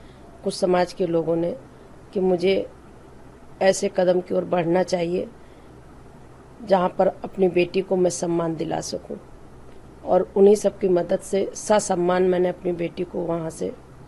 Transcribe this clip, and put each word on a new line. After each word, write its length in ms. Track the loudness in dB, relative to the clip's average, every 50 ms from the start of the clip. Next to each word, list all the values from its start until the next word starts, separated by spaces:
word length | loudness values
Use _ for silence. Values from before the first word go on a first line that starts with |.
| -20 -20 -20 -20 -20 -20 -20 -8 -6
कुछ 100 | -6 -2
समाज 380 | 0 0 2 4 2 2 0 -2
के 140 | -4 -2
लोगों 300 | 0 0 0 0 0 0
ने, 180 | 0 0 -2 -4 -8 -12 -18 -20 -20 -20 -20 -20 -20 -20 -8 -4
कि 80 | -2
मुझे 460 | 0 2 2 2 2 2 2 0 -2 -6 -10 -18 -20 -20 -20 -20 -20 -20 -20 -20 -20 -20 -20 -20 -20 -20 -6 0 2
ऐसे 280 | 2 2 2 0 -2 0
कदम 240 | 2 2 2 2 2
की 140 | 0 -2 -2
ओर 100 | -2 -2
बढ़ना 380 | 0 0 0 2 2 2 2 2
चाहिए 460 | 0 0 -2 0 -2 -2 -4 -4 -6 -10 -18 -20 -20 -20 -20 -20 -20 -20 -20 -20 -20 -20 -20 -20 -20 -20 -20 -20 -20 -20 -20 -20 -20 -20 -18 0
जहाँ 240 | 2 2 4 4 0
पर 180 | 2 2 2
अपनी 420 | 2 2 -2 -10 -10 -2 2 2 2
बेटी 320 | 4 2 0 2 0 -4
को 160 | -2 0 0
मैं 140 | 2 2 2
सम्मान 460 | 0 -2 -4 -2 -2 0 0 -2 -2
दिला 240 | -4 -4 -4 -4 -6
सकूँ। 380 | -6 -6 -8 -10 -10 -10 -14 -14 -14 -18 -20 -20 -20 -20 -20 -20 -20 -20 -20 -20 -20 -20 -20 -14 -2
और 240 | 0 2 2 2 0 4
उन्हीं 180 | 6 8 8 8
सब 240 | 6 4 -2 -2 0
की 100 | 0 2
मदद 320 | 2 2 2 0 -2 -4
से 300 | -4 -2 -2 -2 -2 -2 -6
ससम्मान 680 | -10 -2 2 2 2 2 0 -2 0 2 2 2 2 2
मैंने 260 | 2 2 2 2 0
अपनी 240 | -2 -2 -4 -4 -4
बेटी 320 | -2 -4 -6 -4 -6 -8
को 140 | -6 -6 -6
वहाँ 320 | -4 -4 -4 -4 -4 -8
से 220 | -8 -6 -8 -8 -8 -10 -18 -20 -20 -20 -18